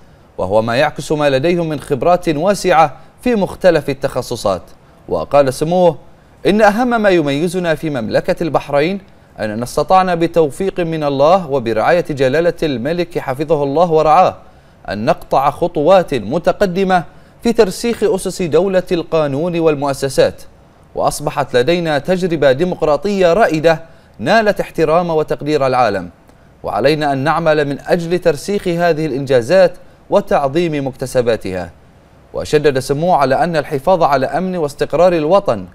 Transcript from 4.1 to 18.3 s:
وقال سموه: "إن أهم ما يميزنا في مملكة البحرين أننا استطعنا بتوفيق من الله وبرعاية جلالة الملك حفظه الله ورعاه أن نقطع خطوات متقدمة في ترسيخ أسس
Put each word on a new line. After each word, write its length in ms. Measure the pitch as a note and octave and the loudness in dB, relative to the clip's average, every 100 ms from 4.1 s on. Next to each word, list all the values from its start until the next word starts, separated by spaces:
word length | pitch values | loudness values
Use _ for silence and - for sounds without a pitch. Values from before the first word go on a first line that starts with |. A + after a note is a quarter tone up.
| C3 - A#2+ G#2 F2+ - - - - - | -4 -6 -4 -2 -2 -6 -20 -20 -20 -6
وقال 440 | F2 D#2 C#3+ C3+ | -6 0 2 2
سموه: 440 | B2+ D#3+ F3+ F3 C#3+ - - _ - D#3 | 0 -2 2 2 0 -6 -20 _ -6 0
"إن 160 | G#3 | 4
أهم 400 | G#3 G#3 B3+ A#3 | 4 4 0 2
ما 80 | G#3 | 2
يميزنا 680 | F3 C#3+ C#3 F3 F3+ F3 D3+ | 2 2 0 -2 -2 -2 -2
في 140 | D#3+ | -4
مملكة 540 | C#3 G#2+ C3 - F3 | -6 -2 -2 -2 -2
البحرين 580 | E3 C#3 - C#3+ D#3 G3 - - - - | -2 -2 -2 0 0 -2 -10 -20 -20 -8
أننا 240 | G#2+ G#2+ | -6 -6
استطعنا 520 | B2 - D3 F#3 F#3 E3+ | -6 -4 2 4 4 0
بتوفيق 640 | E3 E3+ D#3 - F#3+ - | 0 2 0 0 -6 -4
من 240 | E3 D#3+ | -4 -2
الله 480 | D3 C3+ D3 F#3+ D#3+ | -2 2 4 4 2
وبرعاية 540 | C3+ A#2 G#2+ A#2 F3 D#3+ | -4 -2 0 2 2 0
جلالة 440 | C#3 C3 D3 F3 E3 | 0 0 2 0 0
الملك 560 | D#3 B2 C3 F3 E3+ D3 | -2 -2 -4 -4 -4 -6
حفظه 440 | C3+ C3 D#3 D3+ | -6 -4 0 0
الله 280 | C#3+ C#3+ F3 | 0 2 2
ورعاه 440 | D#3 D#3 D#3+ E3 - - - - _ - | 4 4 6 4 2 -10 -20 -20 _ -10
أن 160 | G2+ A#2+ | -4 -2
نقطع 440 | - - D3+ C#3 | -2 -2 0 0
خطوات 640 | - F3 D#3+ D3 F#3+ E3+ | 0 -2 0 4 4 4
متقدمة 880 | C3 G2 E3 F#3 E3+ G3+ F3 F#3+ F3+ - - - - | -2 -4 -2 -2 0 0 0 0 0 -2 -14 -20 -6
في 100 | A#3 | -2
ترسيخ 500 | A3+ G3 - A#3 A3 | 2 0 0 -4 -2
أسس 380 | G3+ F3+ F#3+ | 0 -2 -4